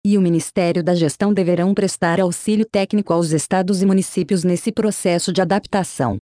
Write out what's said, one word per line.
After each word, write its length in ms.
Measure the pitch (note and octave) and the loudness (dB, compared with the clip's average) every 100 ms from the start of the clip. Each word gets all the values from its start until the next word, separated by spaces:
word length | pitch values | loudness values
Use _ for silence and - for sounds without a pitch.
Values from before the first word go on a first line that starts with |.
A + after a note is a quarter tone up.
| G3+ | 0
e 120 | G3+ | 2
o 40 | |
Ministério 640 | F3+ E3 - - F3 F3 | 2 0 -2 -2 0 0
da 120 | E3+ F3 | 0 2
Gestão 360 | D#3+ - G3+ | 0 0 0
deverão 400 | G3+ F3 F3+ F3+ | 0 2 2 0
prestar 460 | G3+ F#3+ - F3 F3 | 0 -2 -2 -2 0
auxílio 460 | F#3 E3+ - G#3+ A3 | 0 -2 -2 0 0
técnico 440 | G3+ G3 G#3 G3+ | 0 0 -2 0
aos 180 | E3+ E3 | 0 0
estados 500 | D#3 - F#3 F#3 F#3+ | -2 0 -2 0 0
e 40 | G3 | 2
municípios 580 | F#3+ F#3 - F3+ F#3+ | 2 0 -4 -2 0
nesse 280 | F3 F3 - | 0 0 -2
processo 600 | G#3+ G#3+ G3+ F#3 F3 - | -2 -2 0 0 0 0
de 80 | F3+ | 0
adaptação. 800 | F3+ G3 - G3+ F3 - B2+ G2 | 0 0 -2 -4 -4 -2 -2 -4